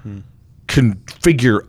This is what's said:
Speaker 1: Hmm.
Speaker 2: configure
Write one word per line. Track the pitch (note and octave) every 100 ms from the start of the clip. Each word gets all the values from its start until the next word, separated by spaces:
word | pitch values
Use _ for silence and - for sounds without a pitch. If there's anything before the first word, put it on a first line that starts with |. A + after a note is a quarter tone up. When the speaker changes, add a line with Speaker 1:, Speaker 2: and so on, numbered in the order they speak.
Speaker 1:
Hmm. | - G2+ - - _ _ -
Speaker 2:
configure | - B2 G2 - - F3 D3+ B2 G#2